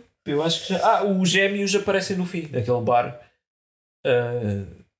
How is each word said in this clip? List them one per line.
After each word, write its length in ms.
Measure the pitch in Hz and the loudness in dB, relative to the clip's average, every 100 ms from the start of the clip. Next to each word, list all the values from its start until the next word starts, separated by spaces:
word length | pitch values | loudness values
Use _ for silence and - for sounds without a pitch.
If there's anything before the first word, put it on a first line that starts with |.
| _ _ - | _ _ -4
eu 160 | 143 | 0
acho 240 | 165 - - | 0 -2 -4
que 80 | |
já. 60 | 180 | 0
Ah, 200 | 208 196 202 | 2 4 2
os 240 | 185 180 | 2 4
gêmeos 460 | 190 196 202 196 196 | 4 2 0 0 0
aparecem 420 | 202 190 180 185 | 0 0 0 -4
no 80 | 180 | -4
fim, 220 | 170 160 | -6 -6
naquele 300 | 123 117 123 | -4 -2 0
bar. 380 | 110 120 127 - - _ _ _ _ _ _ _ 135 | 2 2 0 -8 -20 _ _ _ _ _ _ _ 0
Ah, 600 | 123 120 120 104 101 90 - - | 2 2 -2 -2 -4 -8 -16 -20